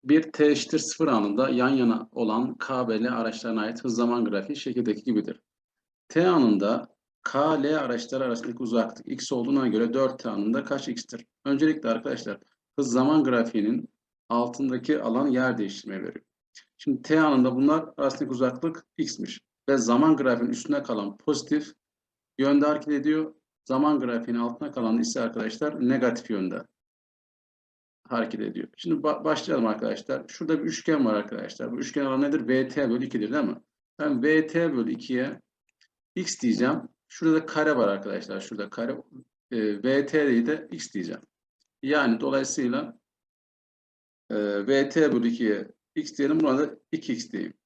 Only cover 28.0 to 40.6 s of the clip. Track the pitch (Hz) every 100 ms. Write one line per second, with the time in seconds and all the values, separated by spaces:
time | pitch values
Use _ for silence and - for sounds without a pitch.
28 | _ 120 - - 107 120 - _ 170 151
29 | 151 147 156 151 - 147 113 107 117 101
30 | - 135 - - 160 156 165 160 - 151
31 | 120 104 104 - - - 120 120 - 147
32 | 139 131 143 147 113 131 135 147 127 120
33 | 135 117 104 143 113 - _ _ _ -
34 | 151 131 139 156 156 170 170 135 110 -
35 | - 123 135 - _ _ _ _ _ _
36 | _ - 170 - 123 107 127 - - _
37 | _ - 160 160 156 156 151 135 104 98
38 | 101 95 - 98 - 104 101 - 117 -
39 | - - - _ _ 117 107 101 123 135
40 | 143 156 143 117 120 156